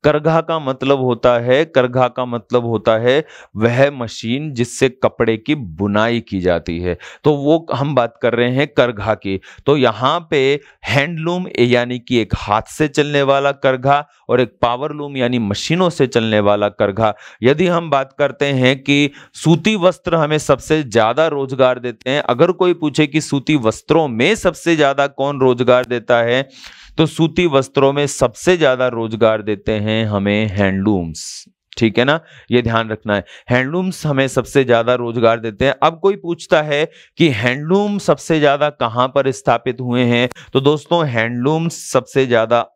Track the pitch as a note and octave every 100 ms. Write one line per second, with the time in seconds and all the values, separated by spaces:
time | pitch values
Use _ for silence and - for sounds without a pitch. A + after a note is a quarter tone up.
0 | D3 D3 D#3 D#3+ D#3+ D#3+ C3+ C3 C3+ C#3
1 | B2+ A2+ B2 A#2+ A#2+ C3 D#3+ C3+ B2 B2
2 | B2+ B2 B2+ A#2+ - B2 A#2 A2 A2 A2
3 | B2 C3+ D#3+ - - G2+ A#2 A#2+ C#3 C#3+
4 | A#2 - A2+ B2+ D#3 B2 A#2+ - C3+ -
5 | A2 - A#2 A2 A2+ D3+ G2+ D#2 G2+ G#2
6 | A2+ A#2 - G2 F2+ E2+ E2 E2+ F2+ E2+
7 | - - D3 C#3+ C#3+ D#3+ - B2+ C#3+ C3+
8 | A#2 _ A#2+ A#2 B2 B2+ D3 - B2 G#2+
9 | G2+ G#2+ G2 F#2+ - - - D3 B2 G#2+
10 | B2+ E3 E3 D3+ C3+ C#3+ - _ - B2+
11 | D3 E3 D#3+ F3+ F3+ - B2 A#2+ A#2+ B2
12 | A#2+ B2 G#2 - - G#2 - - D3+ C#3
13 | D3 D3 C3+ C#3 C#3 C#3 C3+ C3 C3+ C#3+
14 | D3+ _ - B2 B2 _ A#2+ B2 D3+ D3
15 | D3 C#3 B2 B2 G#2 G2+ - E3+ F#3 -
16 | C3 B2 A2+ G#2+ G2+ G#2 G#2 - G2+ G2
17 | A2 G2+ - - A2+ D3 F3+ E3+ E3+ C#3
18 | C3+ - C#3+ C3 C#3+ C3+ B2+ C3+ C#3 C#3+
19 | C#3+ - - - D#3 E3 E3 G#3+ F3 E3+
20 | - E3 D3 D3+ - C3+ - D#3 C#3 A2
21 | A2 B2+ D#3+ C#3+ C3+ C3+ B2+ B2 A#2+ A#2
22 | B2+ C#3+ - B2 E3+ F3 F3+ F3 D3+ C#3
23 | D3+ D3+ - C#3 C3 D3+ A2 G#2+ - D#3
24 | D3+ A2+ C#3+ A3 F#3 - E3+ D#3+ C#3+ C#3
25 | C#3+ C3+ C3+ C#3+ C3 B2 B2 B2 B2 A#2+
26 | A2 A#2+ A#2 B2+ C3+ - - - - -
27 | D#3+ - E3 F3 F3 C3+ C3 - C3+ C#3+
28 | C#3+ - B2 - - F3+ D3 B2+ B2+ A#2
29 | A2+ A2 A2 A2 G#2 G#2 - G#2+ G#2+ A2
30 | A2 G2+ G2+ G#2 A2 F#2+ G2 F#2+ G2 G2
31 | E2 D#2+ - - - _ _ - A2+ G#2
32 | B2+ D#3+ _ - _ A#2+ A2+ A2+ A2+ G#2+
33 | A2 G2+ - - - B2 C3 E3+ F#3 -
34 | D#3 C3+ C3+ C3 A2 C#3+ B2+ A#2 A#2 B2
35 | A#2+ A#2 A2+ A#2 A2+ G2+ C3 - D3+ E3
36 | G3 G3+ E3+ E3 - E3 D3+ D3 D#3+ -
37 | _ - E3 A2+ B2 C3 D3+ F#3+ G#3 G3+
38 | - D3 - D#3+ D3 C#3+ D3 D3 A#2 A2+
39 | B2+ C#3 C3+ C3 - A#2+ B2+ A#2+ B2+ A#2+
40 | B2 A#2+ B2 - - C3+ C3+ D3+ - E3+
41 | D3+ A#2 A2+ A#2+ B2+ D#3+ E3 - - C3+
42 | - C#3 C3 A#2 A2+ A#2+ -